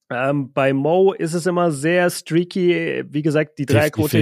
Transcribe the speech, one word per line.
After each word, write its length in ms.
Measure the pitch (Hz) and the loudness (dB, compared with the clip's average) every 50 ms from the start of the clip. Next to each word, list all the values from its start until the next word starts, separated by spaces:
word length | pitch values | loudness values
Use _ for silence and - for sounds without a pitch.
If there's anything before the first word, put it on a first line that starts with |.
| _ _ | _ _
Ähm, 440 | 127 120 131 139 147 143 135 117 - | -6 -4 -2 -2 -2 -2 -4 -4 -2
bei 180 | 143 135 135 | 0 0 2
Mo 400 | 135 135 139 156 170 185 190 196 | 2 0 0 2 2 4 4 2
ist 220 | - - 165 160 170 | 2 0 -4 -4 -4
es 100 | 175 151 | -2 -2
immer 260 | 185 175 175 175 170 | 0 0 2 0 0
sehr 380 | 147 131 143 165 175 180 180 180 | 0 0 -2 0 2 2 2 0
streaky. 960 | - - - - 160 170 180 175 - 196 180 175 170 165 165 156 127 131 131 | -2 -4 -6 -2 -2 -2 -2 -2 -2 0 2 2 2 0 -2 -4 -4 -6 -8
Wie 140 | - 139 151 | -6 -6 -2
gesagt, 380 | 147 160 143 151 156 - _ - | -2 0 0 0 -2 -2 _ -8
die 80 | 139 | -2
Dreierquote 420 | - - 143 151 151 - - 151 147 - 160 | 2 2 2 2 2 0 -2 -2 0 2 0